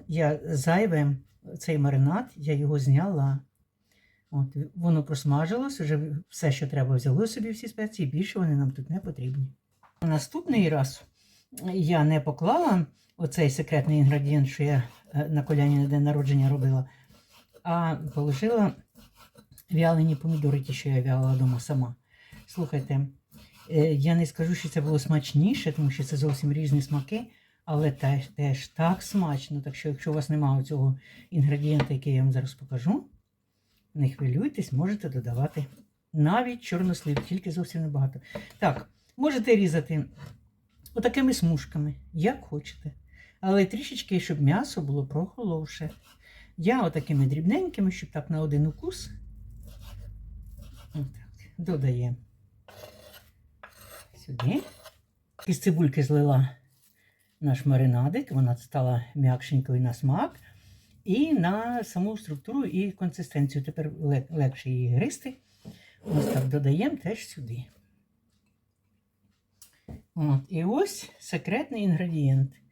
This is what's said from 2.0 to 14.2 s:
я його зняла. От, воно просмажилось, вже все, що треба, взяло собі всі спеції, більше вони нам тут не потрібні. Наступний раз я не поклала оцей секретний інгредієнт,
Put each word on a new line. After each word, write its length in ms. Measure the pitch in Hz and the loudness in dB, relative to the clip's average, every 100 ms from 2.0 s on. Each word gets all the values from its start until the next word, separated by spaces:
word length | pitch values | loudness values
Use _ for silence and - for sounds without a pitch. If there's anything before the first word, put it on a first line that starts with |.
| 139 196 254 - | 4 2 -4 -6
я 180 | 147 | -2
його 260 | 143 147 147 | 0 0 2
зняла. 600 | 135 135 190 165 139 139 - _ _ _ _ _ _ _ _ | 4 2 2 0 0 -2 -8 _ _ _ _ _ _ _ _
От, 260 | 147 135 143 147 180 | -4 -2 -4 -8 -2
воно 280 | 170 160 | 2 2
просмажилось, 760 | 139 139 143 143 160 233 277 269 | 0 -2 0 0 0 -2 -4 -4
вже 200 | 147 151 151 147 - | -2 -2 -2 -6 -10
все, 220 | - 156 | -4 -2
що 160 | 135 135 | 0 -2
треба, 280 | 139 131 131 | -2 0 2
взяло 320 | 135 135 220 | 2 2 0
собі 240 | - 220 | -2 -6
всі 160 | 214 226 | -8 -10
спеції, 420 | 220 214 - 143 | -6 -6 -4 -2
більше 300 | 147 202 196 | -2 -4 0
вони 160 | 170 143 | 2 2
нам 160 | 135 | 0
тут 180 | 135 127 | -2 -6
не 100 | 180 | -6
потрібні. 480 | - 131 127 139 131 - _ _ _ _ | -8 -8 -6 -4 -6 -8 _ _ _ _
Наступний 680 | 165 156 - 311 349 240 170 | 0 0 -2 -6 0 2 4
раз 340 | 151 135 - - _ _ _ _ - 185 | 2 0 -4 -20 _ _ _ _ -10 -4
я 300 | 185 160 165 | 0 2 4
не 180 | 151 156 | 4 2
поклала 640 | 143 135 165 302 330 190 151 _ _ - | 0 0 2 2 4 2 0 _ _ -8
оцей 320 | 156 - 147 | -4 0 2
секретний 500 | 135 151 151 139 151 | 0 -2 0 2 4
інгредієнт, 480 | 139 147 | 6 4